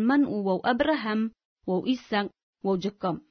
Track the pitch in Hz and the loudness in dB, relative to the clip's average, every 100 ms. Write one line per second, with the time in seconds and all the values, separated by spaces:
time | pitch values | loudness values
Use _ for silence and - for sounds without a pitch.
0 | 226 285 277 214 190 185 - 247 294 294 | 2 4 2 0 0 0 0 2 2 0
1 | 220 214 220 - _ _ - 180 - 254 | -2 -2 -4 -6 _ _ -4 -2 0 -4
2 | - 208 202 _ _ _ 190 185 190 - | -2 -4 -4 _ _ _ -2 -2 -2 -4
3 | 185 165 - | -4 -4 -8